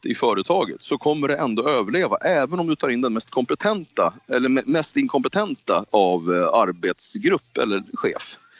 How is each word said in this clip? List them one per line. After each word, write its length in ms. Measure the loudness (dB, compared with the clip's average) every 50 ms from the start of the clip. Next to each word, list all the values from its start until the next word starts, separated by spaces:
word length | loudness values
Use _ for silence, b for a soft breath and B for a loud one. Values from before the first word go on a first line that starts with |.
| -6
i 80 | -6 -2
företaget, 680 | 0 2 2 2 0 0 0 0 0 0 -2 -6 -10
så 160 | -6 -6 -6 -2
kommer 300 | 0 0 0 0 0 -2
det 80 | 0
ändå 320 | -2 -2 -2 0 0 0 2
överleva, 480 | 0 0 0 0 0 0 0 0 0
även 440 | 0 0 0 2 2 0 0 -2 -2
om 60 | -2
du 100 | -2 -2
tar 120 | 0 0 -2
in 120 | 0 0
den 120 | 0 0
mest 180 | -2 -4 -6 -4
kompetenta 840 | -4 -4 -2 -2 -2 0 0 0 0 -2 -4 -4 _ 0 0 0 0 -4 -6 -4
eller 200 | -2 0 2 2
me-, 140 | 2 2 2
mest 300 | 2 0 0 0 0 0
inkompetenta 880 | 0 0 2 0 0 0 0 0 -2 -2 -2 -4 -6 _ 0 0 0 0 2
av, 440 | 4 4 4 4 2 0 0 0 2
eh, 120 | 2 2 4 4
arbetsgrupp 1000 | 4 4 2 0 -2 -4 -4 -4 -4 -10 -10 -8 -2 0 0 0 0 -2 _ -4 -2
eller 240 | 0 0 -2 -2 -4 -6 -6
chef. 440 | -4 -4 -4 -4 -6 -10 -14 -18 b b b b